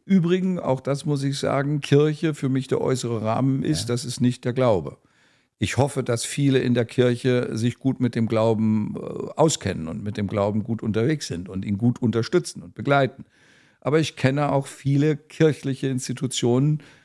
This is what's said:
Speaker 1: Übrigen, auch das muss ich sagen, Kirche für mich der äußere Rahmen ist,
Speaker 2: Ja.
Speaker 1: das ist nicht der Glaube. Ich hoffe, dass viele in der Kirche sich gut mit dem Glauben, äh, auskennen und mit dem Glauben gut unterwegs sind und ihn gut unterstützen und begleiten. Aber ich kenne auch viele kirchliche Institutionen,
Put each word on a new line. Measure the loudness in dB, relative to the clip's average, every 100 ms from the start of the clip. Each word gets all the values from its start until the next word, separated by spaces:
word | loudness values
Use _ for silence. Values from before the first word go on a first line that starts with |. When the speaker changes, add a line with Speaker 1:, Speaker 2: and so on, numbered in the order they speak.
Speaker 1:
Übrigen, | 0 2 4 2 0 -2
auch | -2 -2
das | -2 -4
muss | -2 -2
ich | -2 -2
sagen, | -2 -2 0 -2
Kirche | 4 4 4 2 -2
für | -2 -2
mich | -2 0
der | -2
äußere | 0 -2 -2 -4
Rahmen | -2 0 0 0
ist, | 0 -2
Speaker 2:
Ja. | -2
Speaker 1:
das | -4
ist | -4 0
nicht | 0 0
der | -2
Glaube. | 2 2 2 0 -10 _ _ _ _ _ -4
Ich | -2 2
hoffe, | 0 0
dass | -2 -2
viele | -4 0 2 4
in | 2
der | 2
Kirche | 0 2 2 2 0 0 0 -2
sich | -2 0
gut | -2 0
mit | 0
dem | 0 0
Glauben, | 2 2 2 2 0 -2 -6
äh, | -8 -8 -6 2
auskennen | 2 2 -4 -4 -6
und | -8
mit | -8 -6
dem | -4
Glauben | 0 0 0
gut | -2 -4
unterwegs | -2 0 0 -2 -4
sind | -8 -8
und | -8
ihn | -4 0
gut | 0 2
unterstützen | 0 0 0 -2 -2 -8
und | -14
begleiten. | -8 0 2 0 -4 -20 _ _ _ _ _
Aber | -2 0
ich | 0 0
kenne | 0 2 0
auch | 0 -4
viele | -6 0 2 2 0
kirchliche | -4 2 2 2 -4 -4 -4
Institutionen, | -4 -4 -6 -6 -2 2 4 2 0 -4 -20